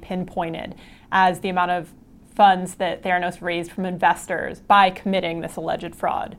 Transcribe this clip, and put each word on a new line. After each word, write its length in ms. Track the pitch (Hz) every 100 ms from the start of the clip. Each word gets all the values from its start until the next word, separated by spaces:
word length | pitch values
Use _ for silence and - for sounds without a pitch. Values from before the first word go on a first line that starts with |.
pinpointed 760 | - 185 180 - 165 165 - - - - -
as 280 | 190 185 170
the 100 | 190
amount 220 | 180 175
of 220 | 180 165 - - - - -
funds 400 | 202 185 180 -
that 260 | 180 -
Theranos 400 | 190 180 175 175
raised 300 | 175 170 170
from 140 | - 185
investors 720 | 175 175 170 - 170 - 175
by 300 | - 202 190
committing 500 | 185 196 190 170 165
this 140 | 165 -
alleged 400 | 165 170 165 -
fraud. 420 | 175 - -